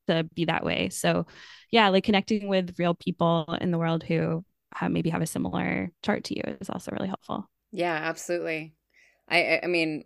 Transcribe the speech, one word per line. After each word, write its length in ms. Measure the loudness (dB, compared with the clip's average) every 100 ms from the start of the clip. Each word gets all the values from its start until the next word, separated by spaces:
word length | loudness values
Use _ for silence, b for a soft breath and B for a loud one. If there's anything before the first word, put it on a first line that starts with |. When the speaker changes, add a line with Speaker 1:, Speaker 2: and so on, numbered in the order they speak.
| 0
Speaker 1:
to 160 | 0 0
be 100 | -2 0
that 180 | 0
way. 240 | 0 0 -2
So 360 | 0 0 0 -2 B B B B
yeah, 160 | 4 6
like, 140 | 4
connecting 440 | 4 2 2 -2 0
with 300 | 0 0 0
real 160 | 0
people 520 | 0 -2 0 2 2 0 -2
in 100 | 0
the 60 | 0
world 260 | 2 0
who 400 | 0 0 0 -2 -6 _ _
have, 160 | -4 -2
maybe 180 | 0 0
have 120 | -2
a 40 | -2
similar 640 | -2 -2 -2 -2 -2 -4 -6
chart 220 | -2 -2
to 120 | -4 -6
you 60 | -6 -8
is 100 | -8
also 220 | -8 -6
really 160 | -6 -6
helpful. 400 | -6 -8 -8 -8 _ _
Speaker 2:
Yeah, 220 | -4 -2
absolutely. 800 | -2 -2 -6 -4 -4 -4 -6 -8 -16 _ b b b 0
I, 140 | 2 4 2
I, 40 |
I 20 | 2
mean, 360 | 2 2 -2